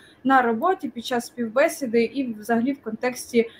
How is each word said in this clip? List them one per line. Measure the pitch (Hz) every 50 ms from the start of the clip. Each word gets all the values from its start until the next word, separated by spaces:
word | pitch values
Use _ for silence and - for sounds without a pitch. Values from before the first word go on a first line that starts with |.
| - - - _ -
на | 262 269 262
роботі, | 240 233 226 226 226 370 381 - 294 233
під | - 233 -
час | - 254 240 -
співбесіди | - - 240 240 220 214 269 311 320 320 - 285 226 220 233 233
і | 226 247 277 262 240 214
взагалі | 214 208 - 233 233 233 277 277
в | -
контексті | _ 226 226 - 247 254 247 - - - 247 233 226 - -